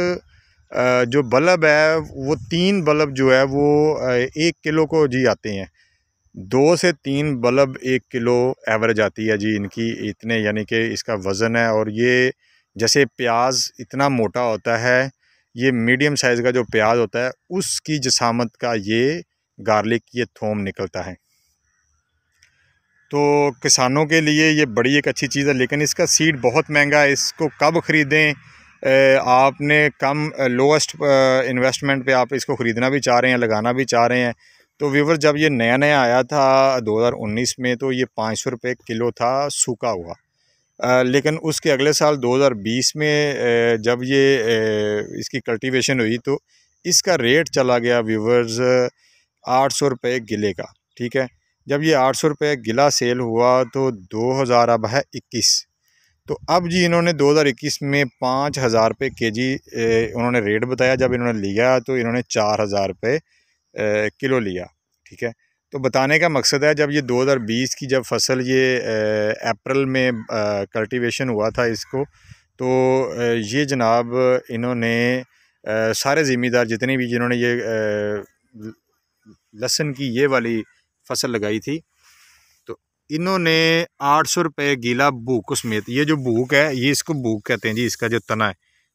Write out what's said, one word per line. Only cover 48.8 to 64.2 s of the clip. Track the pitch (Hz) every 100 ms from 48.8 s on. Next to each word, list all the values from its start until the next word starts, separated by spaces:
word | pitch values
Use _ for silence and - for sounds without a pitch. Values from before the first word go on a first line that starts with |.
| 123 - _ _ _ _ -
आठ | 127 135
सौ | - 143
रुपये | 123 127 127
किले | 107 107 104
का, | 92 - _ _ -
ठीक | 120 135
है। | 127 - _ _ -
जब | 143
ये | 156
आठ | 151 131 127
सौ | 160
रुपये | 147 151 143
किला | 110 113 143
सेल | - 120 123
हुआ | 120 113 123 127
तो | 123 135 135
दो | 113 90 110 120 131
हज़ार | 131 120 120
अब | 117 107
है | 131 - 131
इक्कीस। | - 120 - - - _ _ _ _ _ -
तो | 151 -
अब | 170 175
जी | 180 170
इन्होंने | 170 170
दो | 160 143
हज़ार | 151 147
इक्कीस | 123 147 -
में | 143 143 139
पाँच | - 127 131 143 143
हज़ार | 127 113 110
रुपये | 107 135
केजी, | - 113 107 131 139
अ, | - 120 113 113 113 117
उन्होंने | 120 123
रेट | 104 107 123
बताया, | 127 127 131
जब | 127
इन्होंने | 123 120 113
लिया | 98 98 123 131
तो | 117 131
इन्होंने | 117 120
चार | 123 120 104 107
हज़ार | 104 101 98
रुपये, | 92 110 151
अ, | - _ _ _ _ - 107 104 107
किलो | -